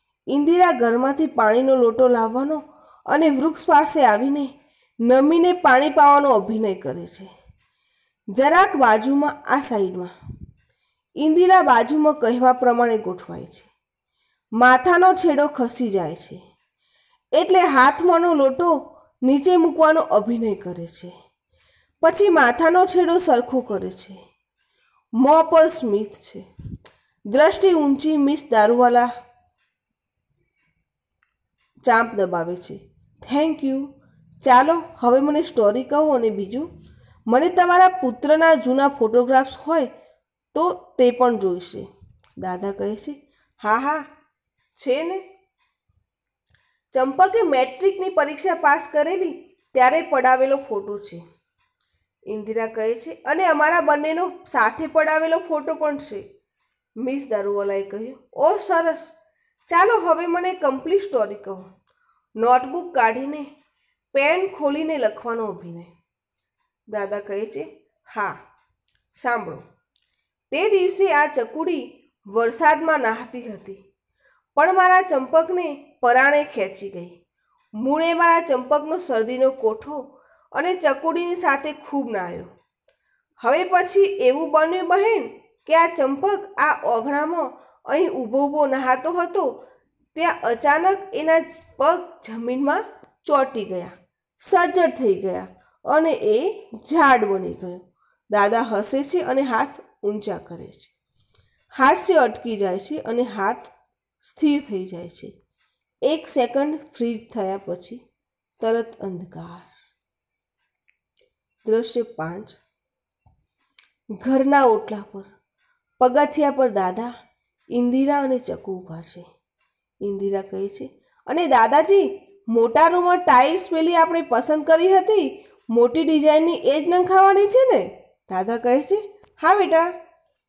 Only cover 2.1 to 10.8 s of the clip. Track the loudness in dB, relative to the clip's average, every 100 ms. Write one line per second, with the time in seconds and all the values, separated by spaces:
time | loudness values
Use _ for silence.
2.1 | 2 0 -2 -4 -6 -8 _ _ _ -4
3.1 | 2 2 2 -2 -4 2 2 2 2 2
4.1 | 2 0 -2 -6 -12 _ _ _ -4 2
5.1 | 4 4 4 2 2 4 4 4 6 6
6.1 | 6 4 2 0 -4 -4 -4 -8 -10 -12
7.1 | -18 -20 _ _ _ _ _ _ _ _
8.1 | _ -6 0 2 4 2 4 4 4 2
9.1 | 0 -2 -4 -4 -2 -2 -4 -4 -6 -12
10.1 | -16 -20 -20 -20 _ _ _